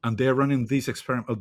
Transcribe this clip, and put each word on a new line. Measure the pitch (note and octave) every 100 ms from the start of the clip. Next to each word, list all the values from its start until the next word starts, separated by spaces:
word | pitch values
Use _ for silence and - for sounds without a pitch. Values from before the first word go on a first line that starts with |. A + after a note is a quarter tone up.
and | A#2 G#2+
they're | B2+
running | B2+ C#3 C#3 A2+
this | C#3 -
experiment, | A2+ - B2+ A2+
uh, | A2